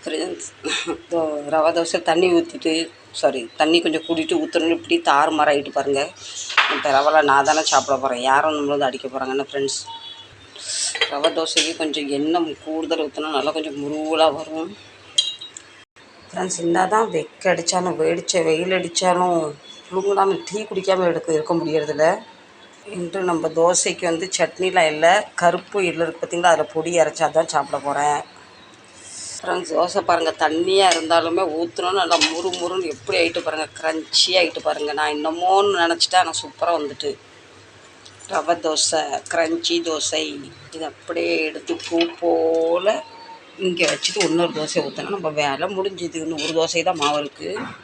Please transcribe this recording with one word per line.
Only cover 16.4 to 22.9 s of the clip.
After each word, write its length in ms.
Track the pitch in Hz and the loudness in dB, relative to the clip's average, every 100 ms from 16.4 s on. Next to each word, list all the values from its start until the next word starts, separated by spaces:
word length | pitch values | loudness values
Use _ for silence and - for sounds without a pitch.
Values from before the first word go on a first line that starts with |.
| 185 175 170 | -6 -2 0
என்னதான் 440 | 175 185 214 220 175 | 2 2 2 2 -2
வெக்கை 340 | 147 - 190 | -4 -4 0
அடிச்சாலும், 440 | 175 170 185 180 165 | 0 0 -2 -2 0
வெடிச்ச 420 | 160 170 175 185 160 | 0 0 0 0 2
வெயில் 280 | 160 180 185 | 0 0 -2
அடிச்சாலும், 580 | 175 170 185 180 180 170 156 147 - - - | -2 0 2 4 4 2 0 -8 -18 -20 -6
புழுங்கலாம 500 | 185 196 196 196 170 - | -2 0 2 2 2 -4
டீ 100 | 202 214 | -8 -6
குடிக்காம 400 | 190 185 185 180 | -4 0 2 2
எடுக்க, 240 | 160 160 156 | 0 0 -2
இருக்க 160 | 151 170 | 0 -2
முடியறதில்ல. 460 | 160 156 147 143 156 214 - - - - - - 208 | 0 0 -2 2 4 2 -6 -20 -20 -20 -20 -20 -14